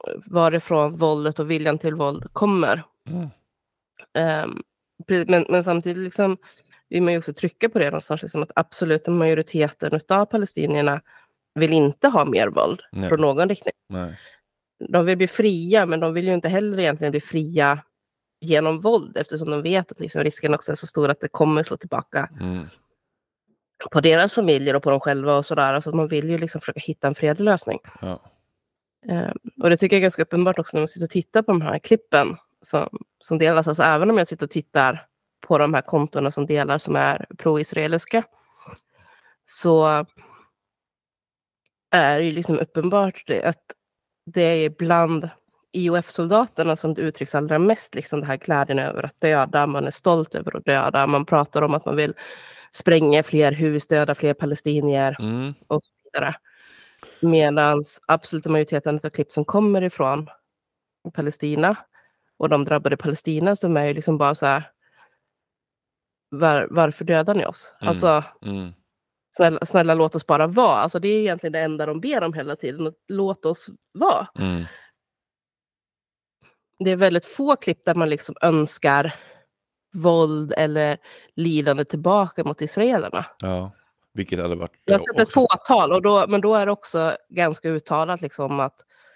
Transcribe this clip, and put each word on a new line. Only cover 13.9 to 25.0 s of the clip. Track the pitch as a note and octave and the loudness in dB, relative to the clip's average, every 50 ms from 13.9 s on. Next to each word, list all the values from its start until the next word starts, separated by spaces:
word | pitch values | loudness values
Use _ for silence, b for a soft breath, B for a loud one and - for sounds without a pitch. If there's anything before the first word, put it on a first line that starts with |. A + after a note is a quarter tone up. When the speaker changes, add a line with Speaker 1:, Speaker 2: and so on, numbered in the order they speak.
| G2 F#2 F2+ F2 F2 B B B B B _ _ _ _ _ _ _ _ - - | -10 -8 -8 -10 -12 B B B B B _ _ _ _ _ _ _ _ -8 -2
Speaker 1:
De | - F3+ E3+ | 0 0 2
vill | F3+ F#3 | 2 0
bli | F3+ F#3 | 0 -2
fria, | F3+ - - G#3+ G#3+ F#3+ E3 E3+ F3 G#3 A3 F#3+ | -2 -2 -2 -2 0 -2 -2 0 2 2 2 2
men | E3+ D#3+ D#3+ | 2 0 -2
de | E3 D#3+ D#3+ | -2 -2 -2
vill | F3 F3+ | -2 -2
ju | F#3 F#3 | -2 -2
inte | F3 E3+ E3 | -2 -2 -2
heller | F#3 G3 G#3+ G#3 G3+ F#3+ | -2 -2 -2 -2 -2 0
egentligen | F3+ D#3 D3 D#3 D#3 D3 | 0 0 0 -2 -4 -4
bli | C#3 D3 | -4 -4
fria | - - - E3 D#3 D3+ F3 D3+ C#3+ C#3 C#3+ D3 - _ _ _ _ _ _ _ _ _ _ _ | -6 -4 -4 -4 -4 -2 0 2 2 2 0 -2 -6 _ _ _ _ _ _ _ _ _ _ _
genom | - E3 D#3+ D3+ D#3 D#3+ D#3+ D#3+ | -2 0 2 2 2 0 -2 0
våld, | F3+ A3 A#3 F3+ D3+ - - | 2 2 2 2 0 -4 -6
eftersom | - D#3 - D#3+ D#3 D#3+ D3+ | -6 -6 -6 -8 -8 -6 -4
de | D3 D3 | -4 -4
vet | D3+ E3 F#3 F#3+ F3+ - | -2 0 0 -2 -2 -4
att | - - | -10 -12
liksom | E3 E3 - D#3 D3+ | -12 -6 -4 -2 -2
risken | D3+ - - - D3+ D3+ | -2 -2 -2 -2 -2 -2
också | - - - | -2 -2 -6
är | D3+ | -8
så | - - | -8 -10
stor | D#3 - D3+ D3 C#3 | -6 -2 0 0 0
att | D3 - | 0 -4
det | - | -8
kommer | D3 - - D#3 D#3 D#3 D3+ D#3+ | -8 0 2 2 2 2 0 -2
slå | - - | -4 -8
tillbaka | - - F3 - - - _ - C#3+ C#3+ - - - | -10 -8 -8 -8 -8 -8 _ -6 -6 -6 -6 -10 -10
Speaker 2:
Mm. | F#2 F#2 F#2 F#2 D#2 - - _ _ _ _ _ _ _ _ _ _ _ _ _ _ _ _ _ _ _ _ - - - | -8 -6 -6 -8 -10 -14 -18 _ _ _ _ _ _ _ _ _ _ _ _ _ _ _ _ _ _ _ _ -20 -12 -2
Speaker 1:
på | - D#3 | 0 2
deras | C#3+ E3 D#3+ E3 F#3 G#3 - | 4 6 6 6 4 2 2
familjer | B3 G3+ E3+ D3 C3+ C#3 C#3+ C3 | 2 2 4 2 2 2 0 0
och | C#3+ - | 0 2
på | C#3+ | 2
dem | C3+ | 0
själva | C3+ | 2